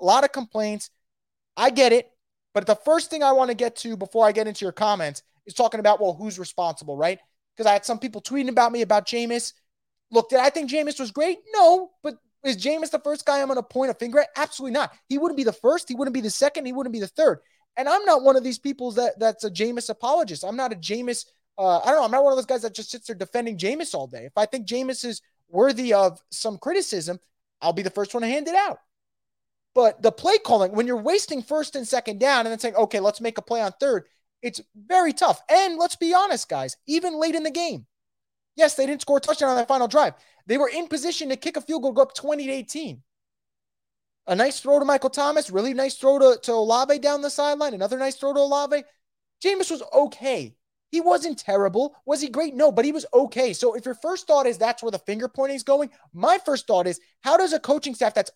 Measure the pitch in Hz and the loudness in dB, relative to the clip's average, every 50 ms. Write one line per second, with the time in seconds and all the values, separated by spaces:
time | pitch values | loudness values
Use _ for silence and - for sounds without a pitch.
0 | 185 180 208 254 277 277 - 277 240 220 - 220 214 214 208 208 - - _ _ | 2 4 4 4 4 2 0 -2 -10 -6 -4 -4 -4 -4 -4 -8 -10 -14 _ _
1 | _ _ _ _ _ _ _ _ _ _ _ - 220 262 247 240 269 240 226 247 | _ _ _ _ _ _ _ _ _ _ _ 2 2 2 4 6 6 6 6 4
2 | 233 _ _ _ _ _ _ _ _ _ - 208 196 196 214 208 - 294 311 330 | 2 _ _ _ _ _ _ _ _ _ -4 -2 0 0 0 0 2 2 2 2
3 | - - 330 311 294 269 269 269 262 247 240 202 240 233 233 - - 233 226 196 | 0 -2 -4 0 2 4 4 4 2 0 0 -2 -2 -4 -4 -6 -10 -10 -8 -8
4 | 196 190 - 226 226 214 208 220 220 214 208 - 208 185 160 - 214 214 208 190 | -8 -4 0 4 4 4 4 2 -2 -4 -4 -8 -8 -8 -4 -2 0 0 0 0
5 | 165 147 143 - - _ _ _ _ 208 175 - 247 226 - 220 208 208 208 202 | -2 -6 -8 -10 -16 _ _ _ _ -8 -2 0 0 0 0 2 4 4 4 4
6 | 208 190 170 147 208 220 180 180 180 - - - 180 170 160 - 156 151 143 139 | 2 -2 -2 -4 -6 -10 -10 -10 -12 -10 -6 -4 -4 -4 -4 -6 -10 -10 -6 -2
7 | 151 170 190 190 _ _ _ _ _ _ _ - 220 214 202 202 - - 240 220 | -2 -2 -2 -4 _ _ _ _ _ _ _ 0 2 4 4 4 2 -2 -6 -6
8 | - 254 208 214 - - 254 277 269 254 240 247 240 240 233 240 226 180 214 208 | -6 -10 -10 -10 -12 -8 -4 -4 -4 0 2 4 4 4 2 0 0 2 2 2
9 | 208 - - 233 233 233 240 233 226 - - _ _ _ _ _ _ _ _ _ | 2 0 -4 -4 -4 -4 -4 -6 -6 -8 -12 _ _ _ _ _ _ _ _ _
10 | _ _ 226 233 226 226 247 254 247 285 277 330 302 254 254 311 302 294 294 - | _ _ 2 2 2 4 2 2 4 2 2 0 -2 -4 -2 -2 -2 -2 -4 -6
11 | 269 220 196 285 302 349 370 415 - 440 440 427 370 330 349 370 370 - _ _ | -8 -8 -4 -2 -2 -2 -2 -4 -8 -4 2 6 6 8 8 6 2 -2 _ _
12 | - 302 233 - _ _ _ _ - 277 247 185 180 269 302 320 320 311 - 302 | -12 -12 -12 -12 _ _ _ _ -6 -6 -4 -4 -2 -2 -2 -2 -2 -4 -4 -4
13 | - 285 302 294 - - 277 277 277 269 269 254 226 - - 254 262 262 220 - | -4 -4 -6 -4 -2 0 0 0 0 -2 -2 -4 -4 -4 -4 -2 -2 -2 -2 -4
14 | 233 240 233 294 285 - - - 294 320 - - 262 262 233 285 269 - - _ | -6 -2 2 2 2 2 0 -4 -4 -4 -6 -8 -8 -4 -2 -2 -2 -4 -6 _
15 | _ - 262 277 302 349 320 269 269 226 - - - 233 302 349 - - 254 233 | _ -6 -4 -2 -2 -2 -2 -2 -2 -2 -2 0 2 2 2 2 0 -6 -8 -6
16 | 277 269 240 262 214 214 - - 262 294 285 330 285 247 254 262 277 262 226 226 | -4 -4 -4 -4 -4 -4 -2 0 0 0 0 -2 -8 -8 -6 -8 -8 -6 -6 -8
17 | 202 190 - - 320 277 175 - _ _ _ _ _ _ - - 269 285 330 403 | -8 -6 -2 2 2 2 2 0 _ _ _ _ _ _ -8 -6 -2 0 0 2
18 | 415 392 320 277 254 269 262 262 233 262 240 - - 277 277 - 247 247 214 214 | 4 4 4 4 6 4 4 4 2 -2 -6 -6 -6 -8 -8 -6 -8 -6 -4 -2
19 | 240 226 - - 220 226 220 220 - 208 180 165 214 233 240 240 226 - 214 - | -2 -2 -2 0 -2 -2 -2 -2 -6 -8 -6 -4 -4 -4 -4 -6 -8 -8 -8 -6
20 | - 240 285 349 320 214 170 143 - 185 233 247 269 247 220 180 160 160 202 233 | -2 0 0 0 0 -2 -6 -10 -8 -8 -6 -4 -4 -6 -6 -8 -8 -8 -8 -6
21 | 247 247 240 233 - _ _ _ _ _ _ - 190 190 175 170 - - 277 311 | -6 -6 -8 -8 -10 _ _ _ _ _ _ -2 2 2 2 2 4 4 4 4
22 | 262 214 226 262 277 285 269 262 240 - 262 247 214 226 185 - 214 - - 240 | 4 2 2 4 4 4 4 2 0 -2 -4 -4 -4 -6 -10 -10 -14 -14 -14 -14
23 | - - 226 180 190 180 - 240 233 226 220 170 170 196 262 311 339 - - 165 | -12 -12 -10 -10 -8 -6 -4 -4 -4 -4 -6 -4 -4 -4 -4 -4 -6 -6 -8 -8
24 | 135 131 127 120 113 135 - 208 214 214 - 262 220 185 233 247 262 262 262 240 | -8 -10 -12 -16 -16 -6 -2 0 0 0 -2 -6 -6 -6 -6 -4 -4 -4 -6 -8
25 | - 240 220 - - _ _ _ _ _ 170 180 226 277 262 220 254 240 214 196 | -8 -10 -10 -12 -14 _ _ _ _ _ 2 4 4 4 4 2 0 2 4 4
26 | 196 185 170 170 _ _ - - - 226 208 185 - 262 349 392 359 - - 185 | 4 4 2 -2 _ _ -10 -8 -6 -6 -8 -6 -4 -4 -2 -2 -2 -4 -6 -8
27 | 151 165 180 180 _ _ _ _ _ _ _ _ - 160 170 165 202 185 - 202 | -8 -8 -10 -12 _ _ _ _ _ _ _ _ -2 -2 -2 -2 -4 -6 -4 -6
28 | 202 196 - 240 233 226 254 294 294 330 339 381 403 381 - - _ _ _ _ | -6 -4 -4 -4 -2 -2 -2 -4 -4 -2 0 0 0 0 -4 -8 _ _ _ _
29 | _ _ _ _ _ _ _ _ _ _ _ _ _ _ - 247 240 220 214 - | _ _ _ _ _ _ _ _ _ _ _ _ _ _ 2 4 4 4 4 4
30 | - 226 214 - - 339 403 427 - - 262 214 190 185 202 214 240 240 247 233 | 2 2 2 2 2 2 2 2 2 4 2 4 2 2 0 0 0 0 -2 -2
31 | 208 277 349 415 - - 320 269 220 - 294 311 302 - - 277 240 220 - 247 | 0 0 0 0 0 -2 -6 -8 -6 -4 -4 -4 -4 -4 -8 -10 -6 -4 -2 -2
32 | 247 226 208 196 240 277 277 247 226 226 226 220 - 233 202 196 220 208 - 208 | -2 -4 -4 0 2 2 4 2 2 0 -4 -6 -6 -2 0 2 2 2 2 0
33 | 190 208 208 - 226 233 220 - - - 233 233 220 196 185 - 277 277 247 190 | 0 0 -2 -2 -4 -6 -6 -6 -6 -4 -4 -2 -2 -4 -4 -2 -2 0 0 -2
34 | 151 _ _ _ _ _ _ _ - 240 - - - _ _ 214 202 220 359 370 | -4 _ _ _ _ _ _ _ -10 -10 -10 -12 -14 _ _ -16 -4 0 2 2
35 | 359 320 - - 370 330 - - - - 311 359 392 381 339 320 339 349 - - | 4 2 2 2 2 2 2 0 0 2 4 4 4 2 0 -2 -2 -2 -2 -2
36 | 339 330 359 359 381 403 302 233 - - 165 139 135 131 - - _ - 294 330 | -2 2 2 2 2 2 0 -4 -6 -6 -6 -6 -6 -8 -10 -12 _ -4 -4 -2
37 | 330 359 320 302 311 330 311 330 311 311 262 330 349 339 247 233 214 _ _ _ | -2 -2 -4 -2 -2 -2 -2 -2 -4 -4 -4 -4 -4 -4 -6 -8 -12 _ _ _
38 | _ _ _ _ _ _ _ _ _ _ _ - 311 294 - - 269 277 294 269 | _ _ _ _ _ _ _ _ _ _ _ 2 2 2 4 2 -2 -2 -2 -4
39 | - - 285 277 277 - 302 - 302 269 254 247 233 - 277 262 247 226 220 302 | -2 0 0 0 2 0 -2 0 0 0 2 0 0 2 0 0 0 2 2 4
40 | 294 180 131 _ _ _ _ _ _ - 220 277 294 247 247 311 349 320 311 302 | 2 2 0 _ _ _ _ _ _ -2 0 0 0 0 -2 -4 -6 -6 -6 -6
41 | 254 349 330 - 320 269 262 - - 320 - 302 - - 320 320 240 269 233 254 | -4 -4 -6 -6 -4 -6 -6 -6 -6 -6 -8 -6 -6 -6 -4 -4 -4 0 2 2
42 | 269 262 - - - 277 302 294 285 269 269 269 233 - - 294 320 233 143 120 | 2 2 0 -6 -6 -6 -4 -4 -4 -6 -8 -8 -8 -10 -10 -10 -10 -10 -12 -14
43 | _ _ _ _ _ _ _ _ _ _ _ _ _ _ _ _ _ _ _ _ | _ _ _ _ _ _ _ _ _ _ _ _ _ _ _ _ _ _ _ _
44 | _ _ _ _ _ - 185 185 240 277 269 - - 269 285 294 285 269 285 269 | _ _ _ _ _ -2 0 2 2 0 0 -2 0 2 4 4 4 4 2 2
45 | 269 262 262 - 285 285 302 302 294 - 185 190 208 262 262 240 269 269 254 - | 2 0 -2 0 0 0 0 -2 -2 -2 -2 -2 -2 -2 -2 -2 -4 -4 -4 0
46 | - 269 277 277 269 262 247 226 - - 233 226 214 220 226 247 262 269 294 294 | 2 2 4 6 8 6 6 4 0 -2 0 0 2 2 2 2 4 2 2 2
47 | 240 285 285 285 285 285 - - 285 294 294 294 302 294 233 190 190 202 240 254 | 2 0 0 0 -2 -4 -2 -2 0 0 0 -2 -2 -4 -4 -4 -4 -4 -2 -2
48 | 269 269 269 - - 277 285 285 285 277 285 285 285 285 285 294 254 _ _ _ | -4 -4 -4 -4 -4 -2 0 2 2 2 2 0 0 0 -2 -4 -4 _ _ _
49 | _ _ _ _ _ _ _ _ - 370 403 381 370 - 330 294 - - - 262 | _ _ _ _ _ _ _ _ -2 0 0 0 -2 -4 -6 -8 -6 0 2 2
50 | 285 - - - 226 269 254 196 135 110 - _ _ _ _ _ _ _ - 330 | 2 2 0 -6 -6 -4 -4 -4 -6 -8 -14 _ _ _ _ _ _ _ -4 -2
51 | 330 349 359 359 285 339 285 - - - 196 196 202 196 180 214 269 294 - _ | 2 2 2 2 0 -4 -8 -8 -4 -2 0 0 0 0 0 0 -2 -2 -4 _
52 | _ 254 294 294 285 277 220 262 330 311 277 247 302 302 220 180 233 285 302 311 | _ -4 -4 -2 -4 -4 -4 -4 -4 -4 0 2 2 4 4 2 0 0 -2 -6
53 | - - - 240 277 233 - 226 262 247 180 - - 247 220 240 208 262 247 - | -4 2 2 4 4 2 0 -2 -2 -2 -2 0 -2 -2 -2 -2 -6 -8 -8 -6
54 | - 320 381 359 - - 311 285 269 254 233 170 214 226 240 - - 233 208 185 | -6 -6 -6 -4 0 2 2 2 2 2 0 0 0 -2 -2 -2 -6 -6 -6 -6
55 | - - 202 214 240 254 - - 269 269 277 269 - - 277 285 294 247 _ _ | -6 -8 -8 -6 -6 -6 -4 -4 -4 -2 -4 -4 0 2 2 2 2 -2 _ _
56 | _ _ - 170 190 302 359 392 - - 285 254 - - - 185 180 180 170 - | _ _ -8 -2 2 2 2 2 2 -2 -4 -4 -2 0 0 0 2 0 -4 -6
57 | _ _ _ _ - 262 302 339 381 349 311 302 - - 285 302 - 294 247 - | _ _ _ _ 0 2 4 4 4 2 0 -2 0 0 -2 0 -2 -6 -6 -2
58 | 247 214 - 220 196 - - | -2 0 0 0 -2 -2 0